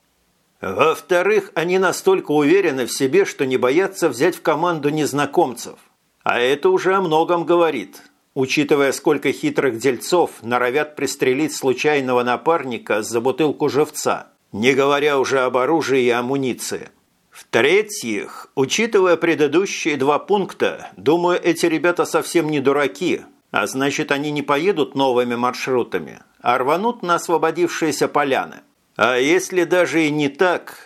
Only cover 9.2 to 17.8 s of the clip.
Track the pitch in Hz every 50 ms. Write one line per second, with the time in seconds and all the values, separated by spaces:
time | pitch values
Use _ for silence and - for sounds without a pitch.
9.2 | - 143 131 - - 151 139 165 147 135 110 113 117 139 123 113 - - 180 175
10.2 | 151 - - - - 117 120 123 123 123 123 147 151 151 - - 143 135 - -
11.2 | 143 131 127 135 156 151 147 - - 135 123 123 - 151 151 143 131 127 127 123
12.2 | 120 123 120 117 - 156 165 165 131 131 120 104 - - 113 107 110 110 110 120
13.2 | 113 131 123 - 160 147 120 - 151 139 113 131 151 147 - - - 123 95 -
14.2 | - _ _ _ _ _ - 101 110 127 139 123 139 139 143 143 143 151 143 139
15.2 | 127 123 127 135 127 127 120 127 127 131 165 165 131 - 135 135 123 123 117 120
16.2 | 123 123 139 139 135 127 110 - - - 104 - - - _ _ _ _ _ _
17.2 | _ _ - - - _ - 120 117 143 180 202